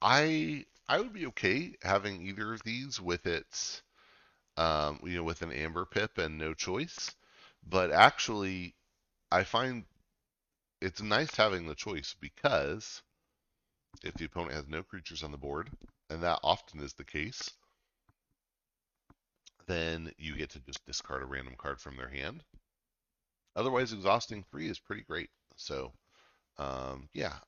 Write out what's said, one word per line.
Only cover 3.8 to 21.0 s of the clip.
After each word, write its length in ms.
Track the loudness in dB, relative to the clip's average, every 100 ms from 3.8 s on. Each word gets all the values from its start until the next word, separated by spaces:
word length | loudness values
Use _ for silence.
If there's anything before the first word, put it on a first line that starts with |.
| -14 _ -20 -20 _ _ _ 2
um, 440 | 4 4 2 -2
you 140 | -6 -4
know, 60 |
with 200 | -2 -4
an 80 | -4
Amber 340 | -4 -2 -4 -2
Pip 320 | -2 -2 -2
and 220 | -2 -2
no 160 | -4 -4
choice. 580 | -2 -2 -4 -6 -8 -10 _ -20 -20 _ 0
But 220 | 2 6
actually, 840 | 10 10 10 -2 0 -2 -2 -6 -12 _ _ _ _ 2
I 120 | 4
find 420 | 4 2 0 -2 -8 _ _ _ _ _ _ _ _ -6
it's 200 | -6 -4
nice 340 | 2 2 4 6
having 300 | 6 4 -2
the 100 | -6
choice 400 | -6 -6 -6 -8
because 840 | -12 0 2 4 2 -2 -8 -14 -18 _ _ _ _ _ _ _ _ -12
if 100 | -8
the 120 | -6 -6
opponent 280 | -6 -4
has 140 | -6 -6
no 160 | -8
creatures 400 | -8 -12 -12 -10
on 80 | -8
the 60 | -8
board, 320 | -6 -6 -6 -12 -20 _ -10
and 120 | -2
that 160 | 2 2
often 360 | 4 2 0 -10
is 120 | -10
the 100 | -10
case, 480 | -8 -6 -6 -6 -10 -12 _ _ _ _ _ _ _ _ _ _ _ _ _ _ _ _ _ _ -20 _ -6
then 480 | -2 -2 -4 -8 -10
you 180 | -8 -6
get 160 | -8
to 80 | -10
just 260 | -14 -14 -8
discard 380 | -8